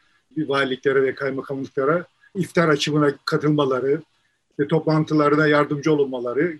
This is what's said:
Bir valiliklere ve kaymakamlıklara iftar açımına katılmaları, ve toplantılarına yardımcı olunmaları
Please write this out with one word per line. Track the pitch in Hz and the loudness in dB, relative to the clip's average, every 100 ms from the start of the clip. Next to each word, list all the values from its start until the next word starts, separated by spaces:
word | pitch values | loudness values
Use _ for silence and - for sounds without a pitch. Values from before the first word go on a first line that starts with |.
| _ _ _ 156 | _ _ _ -8
Bir | 131 | -4
valiliklere | 139 135 127 139 135 | -2 -2 -2 0 2
ve | 131 - | 0 -2
kaymakamlıklara | 135 135 135 135 127 - 135 170 175 _ _ 196 | -6 -6 -8 -8 -8 -4 0 0 -4 _ _ -8
iftar | 160 180 160 | -2 0 2
açımına | 147 - 151 147 143 - | 2 0 2 2 0 -4
katılmaları, | 160 147 147 139 127 135 156 - _ _ _ _ - | -2 0 2 0 0 0 -2 -4 _ _ _ _ -6
ve | 143 | 0
toplantılarına | 160 156 156 151 156 147 151 151 | 0 2 0 2 2 2 4 4
yardımcı | 147 147 147 156 | 2 2 0 0
olunmaları | 151 135 127 120 120 170 | 2 0 -2 -4 -2 -2